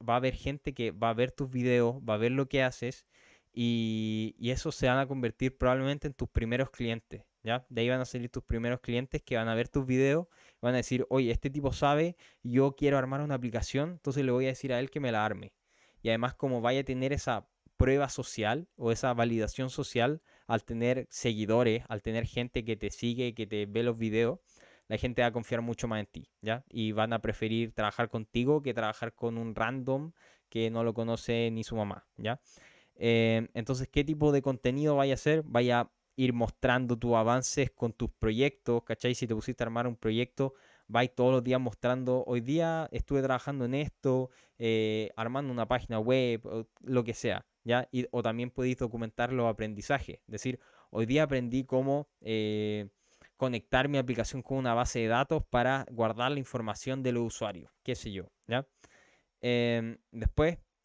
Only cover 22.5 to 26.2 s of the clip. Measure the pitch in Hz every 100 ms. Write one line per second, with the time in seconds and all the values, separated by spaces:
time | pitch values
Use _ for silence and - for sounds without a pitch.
22.5 | 127 113 110 104 - 120 120 123 117 104
23.5 | 104 104 107 120 113 113 107 117 175 _
24.5 | _ - - - 107 123 120 120 117 110
25.5 | 117 117 113 117 110 101 -